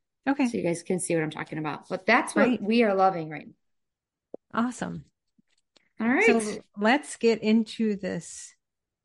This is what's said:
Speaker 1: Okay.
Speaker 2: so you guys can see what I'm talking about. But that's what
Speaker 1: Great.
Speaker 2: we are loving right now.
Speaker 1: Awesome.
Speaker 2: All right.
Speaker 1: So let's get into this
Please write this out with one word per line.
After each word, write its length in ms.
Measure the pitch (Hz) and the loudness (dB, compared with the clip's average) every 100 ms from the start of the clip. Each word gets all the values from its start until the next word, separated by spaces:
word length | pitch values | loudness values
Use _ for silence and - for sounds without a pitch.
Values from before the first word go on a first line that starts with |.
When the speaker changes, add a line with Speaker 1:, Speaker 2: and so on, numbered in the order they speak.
| _ _ - | _ _ -4
Speaker 1:
Okay. 200 | 277 254 | 0 0
Speaker 2:
so 100 | 226 | 0
you 40 | |
guys 200 | 175 170 | -2 -2
can 180 | - 185 | -2 -2
see 140 | - | 0
what 80 | 165 | 0
I'm 80 | 156 | 0
talking 260 | 156 160 160 | -4 -8 -6
about. 300 | 151 143 - | -6 -8 -8
But 160 | 180 | -6
that's 300 | - 240 - | 2 2 2
what 100 | - 226 | 2 2
Speaker 1:
Great. 160 | 247 | 2
Speaker 2:
we 200 | 202 233 | 0 2
are 120 | 220 | 4
loving 360 | 190 190 175 156 | 4 2 2 -6
right 160 | 151 - - _ _ _ _ _ _ _ - _ | -10 -14 -20 _ _ _ _ _ _ _ -20 _
now. 140 | - 240 | -4 -4
Speaker 1:
Awesome. 400 | 240 175 170 - _ _ _ _ _ _ _ _ - | -4 -8 -8 -14 _ _ _ _ _ _ _ _ -6
Speaker 2:
All 80 | 220 | 0
right. 180 | 285 440 | 2 4
Speaker 1:
So 320 | 226 214 - - - | 4 0 -8 -12 -2
let's 400 | 208 277 - - | 2 2 -2 -2
get 260 | 233 220 | 0 2
into 540 | 220 220 220 - 220 202 | 2 2 2 -2 -2 -2
this 580 | 185 185 - - - _ _ _ _ _ | -6 -8 -10 -16 -18 _ _ _ _ _